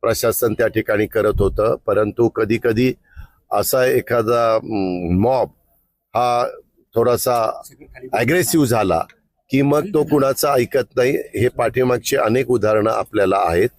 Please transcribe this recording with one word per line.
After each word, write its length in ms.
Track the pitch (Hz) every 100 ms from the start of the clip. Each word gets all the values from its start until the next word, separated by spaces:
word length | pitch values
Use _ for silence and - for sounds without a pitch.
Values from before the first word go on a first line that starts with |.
प्रशासन 520 | 104 110 117 107 120
त्या 140 | 104 113
ठिकाणी 400 | 110 - 104 104
करत 280 | 110 104 101
होतं. 380 | 98 82 107 - -
परंतु 420 | 101 107 101 117
कधी 300 | - 107 113
कधी 280 | 117 113 127 - _ - - _ _
असा 340 | 104 101 131 127
एखादा, 720 | 127 - 120 110 120 117 113
म, 460 | - 107 95 90 87 90
मॉब 280 | 113 131 107 _ _ _ _ _ _
हा 320 | 113 123 120 123 - _ _ _
थोडासा 680 | 113 117 120 - 120 110 - - - - - -
ॲग्रेसिव्ह 540 | 101 120 175 160 165 135
झाला 360 | 113 98 82 - - _ _ _
की 120 | 135
मग 240 | 139 147 190
तो 80 | 160
कुणाचं 460 | 147 147 135 135 147
ऐकत 480 | 139 120 135 120 123
नाही. 200 | 127 147
हे 320 | - 104 120
पाठीमागची 680 | - 117 117 127 123 - 135
अनेक 340 | 113 120 127
उदाहरणं 400 | 123 104 107 107
आपल्याला 460 | 113 95 107 95 98
आहेत 300 | 87 85 113